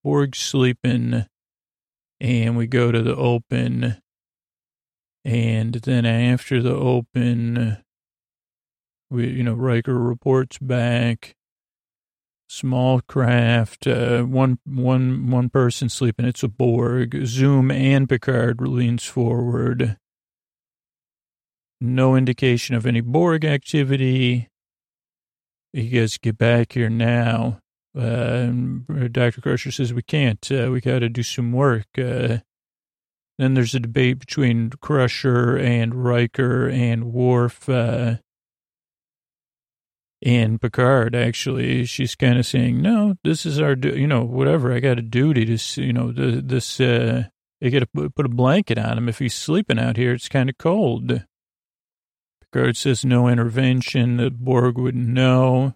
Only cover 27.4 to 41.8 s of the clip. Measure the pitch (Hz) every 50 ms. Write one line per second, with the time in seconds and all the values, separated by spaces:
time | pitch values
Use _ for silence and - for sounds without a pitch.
27.4 | 113 123 113 - _ _ _ _ _ _ _ 135 120 113 117 120 120 120 120 123
28.4 | 123 120 123 123 123 131 131 127 123 - 156 143 123 120 117 135 123 120 - -
29.4 | - 147 131 117 - - - - 135 117 117 120 - - - 151 139 120 107 -
30.4 | - - 139 135 117 123 127 127 - 123 127 127 120 117 117 120 117 - - -
31.4 | 120 117 123 127 143 139 120 110 104 _ _ - 131 123 120 123 123 117 117 113
32.4 | _ _ _ _ _ _ _ _ _ _ _ _ _ _ _ _ _ _ _ -
33.4 | 135 131 131 131 120 113 - 127 117 117 113 139 127 123 127 131 - - - -
34.4 | 135 123 117 117 113 113 - - - - 151 139 127 120 - - - 135 123 120
35.4 | 120 120 127 135 139 120 120 117 113 113 120 127 123 123 120 120 120 117 - -
36.4 | 127 123 123 123 123 123 131 127 123 117 117 113 117 117 117 123 123 127 123 120
37.4 | 120 120 - - - - 127 123 117 117 117 120 123 117 113 113 _ _ _ _
38.4 | _ _ _ _ _ _ _ _ _ _ _ _ _ _ _ _ _ _ _ _
39.4 | _ _ _ _ _ _ _ _ _ _ _ _ _ _ _ _ - 117 123 120
40.4 | 113 110 113 110 - 113 - - 127 123 135 131 113 113 120 120 120 117 110 -
41.4 | - 131 123 123 120 123 127 123